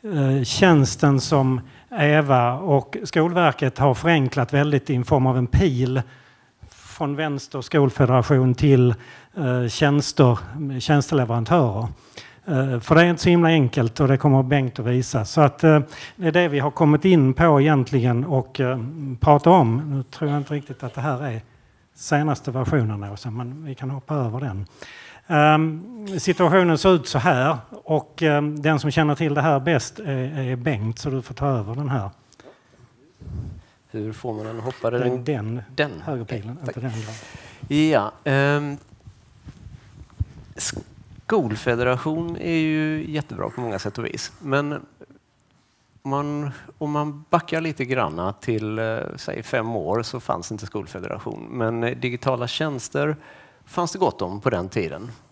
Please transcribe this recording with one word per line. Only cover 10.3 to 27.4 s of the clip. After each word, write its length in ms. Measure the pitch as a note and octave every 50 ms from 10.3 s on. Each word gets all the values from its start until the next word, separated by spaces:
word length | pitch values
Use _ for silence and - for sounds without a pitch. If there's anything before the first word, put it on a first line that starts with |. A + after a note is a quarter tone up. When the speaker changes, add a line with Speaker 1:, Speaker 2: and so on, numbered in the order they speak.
| A#2 - - - A#2 D3+ D3+ C#3 C3+ B2+
Speaker 1:
tjänsteleverantörer. 1080 | - - D3+ C#3+ C3+ - E3 C#3+ B2 A2 A#2 A#2 A2+ - E3+ F3 C#3 A2+ F#2+ A2+ A2+ A2 - - - - - - - - - _ _
Eh, 320 | - D#3 C3 C3+ C3+ B2+ A#2+
för 160 | - - D#3+
det 60 | D#3+
är 40 | E3+
inte 160 | F3 E3+ E3+
så 80 | - F#3
himla 180 | F3 F3 E3+
enkelt 520 | D#3+ E3 D#3+ C3+ A#2 - C#3+ A#2+ A2+ - -
och 80 | D3+
det 100 | C3 C3+
kommer 260 | B2+ - D3+ C3+ C3+ C3
Bengt 360 | B2+ D3 C#3+ C3 B2 - -
att 60 | A2
visa. 400 | A#2+ B2 B2+ B2 - - A#2 G#2+
Så 160 | - - E3
att, 220 | D3+ C3+ - - -
eh, 160 | D#3+ D#3 D3+ C3+ - - - - - -
det 120 | - F#3
är 40 | D#3+
det 160 | D#3 F3+ F3
vi 120 | E3 C#3+ C#3+
har 120 | C3 D3
kommit 340 | - - E3+ D3 D3+ D3 -
in 280 | F#3+ F3+ E3 C3+ C3 C3
på 280 | - E3+ E3 D3+ C#3
egentligen 640 | C#3 D#3 D#3 C#3 B2 - C#3 C3 A#2 B2+ A#2+ A#2 C3+
och, 340 | F3 C#3+ C3+ B2 - - -
eh, 200 | C3 B2 C3 B2+ A2 C3 D#3 E3 C#3+ C3+ B2+ A2+
prata 300 | - D3+ D3 C#3+ - E3
om. 320 | F3+ F#3 C#3 A2+ A2+ B2+ D#3 D3+
Nu 120 | C#3 C3+ B2+
tror 260 | _ - - D#3+ D3
jag 100 | C#3+ D3
inte 140 | C#3 - D3+
riktigt 300 | D3 C#3+ - C3+ _ -
att 100 | A#2+ -
det 80 | C#3
här 220 | B2+ D3+ C3+ B2 D3
är 180 | C3+ A2+ A2 - _ _ _ _ _ _ _ _ _ _
senaste 560 | - - - D#3 D3 D3+ D#3 C#3 - - C#3+
versionen, 520 | A#2+ C3 B2+ - D#3+ C#3+ A2+ G#2+ G#2 G2+ G2+
Åsa, 280 | G2+ G2+ G2+ - B2
men 340 | G#2+ A#2 A#2+ A#2+ C3 D3+ D#3+
vi 100 | D3 C3
kan 140 | - C#3+ C3
hoppa 260 | C#3 C3+ - - D#3
över 240 | D3 B2+ A#2 A2 B2+
den. 260 | C#3+ B2+ F#2+ G2 G2 - - - - - - - - - - - _
Ehm, 920 | - E3+ D3+ D3 D3+ D3+ D#3 D#3+ D#3+ D#3 D#3+ F3+ A3 B3 A3 G#3 G3 F#3+ E3+
situationen 580 | - F#3+ F3 - F3+ D#3+ E3 F#3+ F3+ F3 D#3+
ser 180 | C#3+ - F#3+ F#3
ut 120 | E3 B2
så 120 | - - C#3
här 380 | A2 F#3 C#3 B2